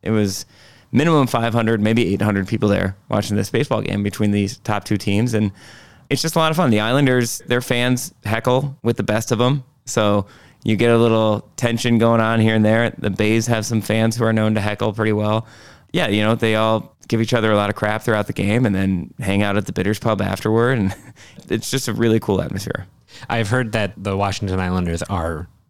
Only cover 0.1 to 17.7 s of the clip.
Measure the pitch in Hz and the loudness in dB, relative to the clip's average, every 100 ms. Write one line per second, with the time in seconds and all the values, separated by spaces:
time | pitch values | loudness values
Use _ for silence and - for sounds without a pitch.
0.1 | 110 101 95 - - - - _ 117 160 | 0 0 -2 -12 -20 -20 -20 _ 0 4
1.1 | 156 127 120 113 117 110 113 107 113 95 | 2 2 0 0 0 0 0 2 2 2
2.1 | 98 104 98 95 110 101 92 95 95 _ | 0 0 0 -2 0 2 2 0 -6 _
3.1 | 107 104 101 101 - 139 113 - 104 101 | -2 0 -2 -2 -2 -2 -2 -2 -4 -4
4.1 | - 104 104 101 - - 104 - 104 - | 0 0 2 -2 -4 -4 -4 -2 -2 0
5.1 | 101 120 110 104 - - - - - _ | 0 2 0 -2 -4 -20 -20 -20 -20 _
6.1 | 139 160 165 160 156 156 104 107 131 139 | -4 -2 0 0 2 2 2 2 2 4
7.1 | 127 117 - - 123 123 120 123 123 - | 4 0 -4 -2 -2 0 0 2 0 -4
8.1 | _ 107 113 123 127 143 135 117 - 101 | _ -4 -2 0 0 -2 -4 -2 -2 0
9.1 | 107 - 110 123 143 - _ - - 107 | -2 0 0 2 0 -6 _ -6 0 2
10.1 | 101 98 - - _ - 107 117 117 117 | 2 -2 -14 -20 _ -2 2 4 4 4
11.1 | 113 110 107 - - 120 117 123 117 117 | 4 2 0 -4 -4 -2 0 2 4 4
12.1 | 117 113 113 110 110 107 110 117 - 107 | 4 2 2 4 4 4 4 0 -2 -6
13.1 | 95 107 113 113 113 101 110 - 110 113 | 0 2 2 2 -2 0 -4 0 0 0
14.1 | 113 113 110 110 107 101 104 107 104 110 | 0 0 2 2 0 -2 -2 -4 -2 -2
15.1 | 107 104 110 113 - - - _ 175 139 | 0 0 -2 -4 -20 -20 -20 _ -4 0
16.1 | 104 107 113 113 110 110 110 - _ - | 0 2 0 0 2 0 0 -4 _ -4
17.1 | 117 113 123 110 104 101 | -2 0 0 2 2 0